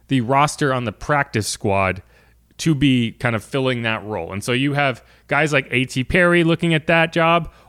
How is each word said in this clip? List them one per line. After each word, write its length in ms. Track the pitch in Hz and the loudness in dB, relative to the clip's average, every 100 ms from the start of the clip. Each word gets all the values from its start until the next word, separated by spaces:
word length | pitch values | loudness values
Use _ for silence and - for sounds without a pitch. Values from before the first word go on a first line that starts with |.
| - | -2
the 140 | 135 | -2
roster 500 | 113 135 147 - 147 | 2 2 2 0 -2
on 120 | 131 | 0
the 80 | 120 | -4
practice 560 | - - 147 143 113 101 | -6 -2 -2 0 -2 -4
squad 540 | - 110 98 95 92 - _ _ _ _ - | -4 -2 0 0 -2 -10 _ _ _ _ -6
to 160 | 165 | -2
be 380 | 147 143 127 117 | 2 2 2 0
kind 240 | - 123 113 | -4 -4 -4
of 80 | |
filling 380 | - 143 131 123 | -4 -4 -2 -2
that 220 | 117 110 | -2 -4
role. 280 | 101 104 85 | -6 -8 -6
And 100 | 95 | -8
so 80 | 117 | -4
you 220 | 123 139 | -2 0
have 300 | 143 143 120 _ _ - | 0 -2 -2 _ _ -4
guys 260 | 143 156 | 0 0
like 160 | 143 - | 0 0
A 140 | 123 | -2
T 200 | 131 - | -2 -4
Perry 400 | 127 185 175 175 | 0 2 4 4
looking 280 | 165 165 170 | 2 2 0
at 140 | 160 - | 0 2
that 260 | 165 165 | 2 2
job, 400 | 165 165 170 160 - | 2 2 2 0 -14